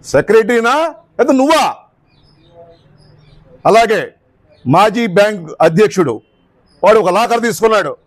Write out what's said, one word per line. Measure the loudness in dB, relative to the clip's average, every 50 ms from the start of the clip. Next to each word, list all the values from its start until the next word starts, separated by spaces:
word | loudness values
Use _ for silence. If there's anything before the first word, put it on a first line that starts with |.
| _
సెక్రటరీనా | -2 -2 -2 0 2 2 2 2 2 -2 -2 0 -2 -2 -2 -2 -4 -8 -14 _ _ _ -2
లేదా | 0 0
నువ్వా? | 2 2 2 2 2 2 0 -2 -4 -8 -20 _ _ _ _ _ _ _ _ _ _ _ _ _ _ -20 -20 -20 -20 _ _ _ _ _ _ _ _ _ _ _ -20 -20 _ _ -20 _ -2
అలాగే | 2 2 2 2 2 0 -4 -4 -8 _ _ _ _ _ _ _ _ _ _ _
మాజీ | 0 2 2 2 2 0 -2 -4
బ్యాంక్ | -2 0 0 0 0 -2 -8 -12 -16 -4 _
అధ్యక్షుడు | 0 0 2 2 0 0 0 -2 -2 -2 -4 -8 _ _ _ _ _ _ _ _ _ _ _ _ 0
వాడు | 2 2 4
ఒక | 2 2
లాకర్ | 0 -2 0 0 -2 -2
తీసుకున్నాడు | -2 -4 -4 -4 -4 -2 -2 -2 -2 -4 -10 _ _